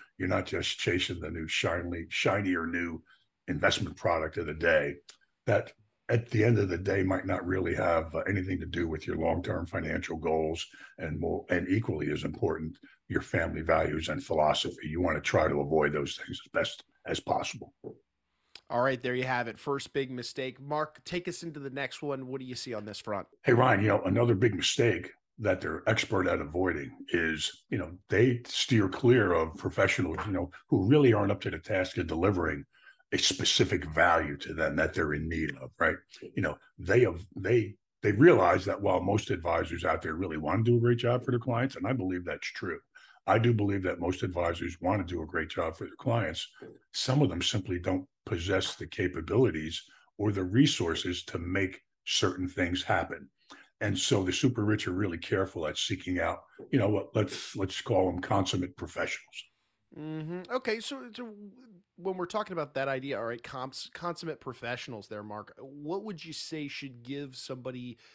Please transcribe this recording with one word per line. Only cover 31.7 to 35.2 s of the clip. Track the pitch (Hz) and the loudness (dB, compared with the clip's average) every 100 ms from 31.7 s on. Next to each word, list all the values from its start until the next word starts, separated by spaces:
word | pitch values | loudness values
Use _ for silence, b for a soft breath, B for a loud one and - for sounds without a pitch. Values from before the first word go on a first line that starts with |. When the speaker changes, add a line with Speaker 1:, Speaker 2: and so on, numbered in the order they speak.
| 95 90 - | -2 0 -2
Speaker 1:
of | 80 | -4
delivering | 82 98 92 80 71 - b b b _ | 2 2 4 0 -2 -10 b b b _
a | - | 0
specific | - - 92 - 104 90 78 | 0 2 2 4 4 2 0
value | 78 87 85 78 71 | 4 6 6 2 -4
to | - | -8
them | 80 76 78 | -2 0 2
that | 80 | 0
they're | 90 78 | 0 0
in | 76 | -2